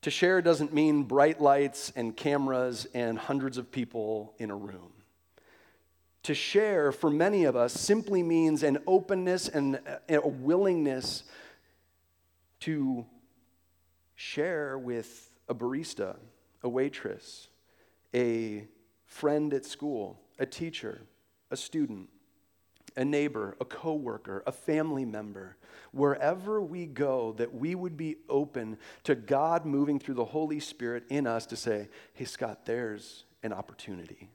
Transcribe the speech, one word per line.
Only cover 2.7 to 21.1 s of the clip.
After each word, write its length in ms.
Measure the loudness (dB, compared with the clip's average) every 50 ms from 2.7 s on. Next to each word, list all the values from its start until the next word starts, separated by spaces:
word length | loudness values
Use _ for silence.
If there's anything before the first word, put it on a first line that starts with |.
| -2 -6 -10 -6 -4
and 240 | -2 -2 0 -2 -4
hundreds 400 | -4 -2 -2 -2 -2 -2 -4 -6
of 140 | -10 -6
people 600 | -4 -4 -4 -4 -4 -6 -4 -2 -2 -4 -6 -10 -10 _
in 140 | -8 -6
a 40 | -6
room. 360 | -8 -8 -10 -12 -14 -18 -20 -20 -20 _ _ _ _ _ _ _ -20 _ _ -20 _ _ _ _ _ _ _ _ _ _ _ _ _ -6
To 100 | -4 -4
share, 580 | -2 -2 2 2 4 4 4 2 4 4 2
for 180 | 2 2 2 2
many 320 | 4 4 4 4 4 4
of 140 | 4 4 6
us, 160 | 4 2 2
simply 500 | 2 -4 2 2 2 2 4 0 0 2
means 400 | 2 4 4 4 6 4 4 4
an 180 | 4 2 2 2 2
openness 600 | 4 4 4 4 4 -2 0 2 0 0 0 -2 -2
and 320 | -2 0 0 0 0 -2 -6 -10 -12 -12 _ 2
a 200 | 2 4 4 2
willingness 960 | -2 -2 0 2 4 4 4 4 4 2 2 0 0 -2 -4 -6 -6 -8 -12 -16 -20 -20 -20 -20 -20 _ _ _ _ _ _ _ _ _ _ _ _ _ _ _ _ _ _ _ _ _
to 460 | -4 -4 -2 0 0 0 -2 -4 -6 -12 -20 -20 _ _ _ _ _ _ _ _ _ _ _ _ _ _ _ _ _ _ _
share 640 | -16 -12 -10 -4 -4 -2 -2 -2 -4 -4 -6 -6 -8
with 540 | -6 -6 -6 -6 -6 -8 -16 -20 -20 _ _ _ _ -8
a 60 | -6
barista, 600 | -4 -2 -2 -2 -2 -6 -6 -6 -6 -6 -6 -6 -12 -18 -20 _ _ _ _ _ _
a 60 | -8 -4
waitress, 800 | 0 0 0 0 -2 -6 -8 -8 -10 -10 -12 -20 -20 -20 -20 -20 _ _ _ _ _ _ _ _ _ _ _ _ 0
a 540 | 2 2 2 2 0 -2 -4 -6 -8 -10 -14 _ _ _ _ _ _ _
friend 460 | _ -12 0 2 2 4 4 2 2
at 120 | 0 -2 -4
school, 560 | -6 -12 -8 -6 -4 -4 -4 -6 -8 -10 -16 _ _ _ -6
a 80 | -6
teacher, 540 | -6 -6 -8 -8 -8 -8 -8 -8 -8 -10 -10 -16 _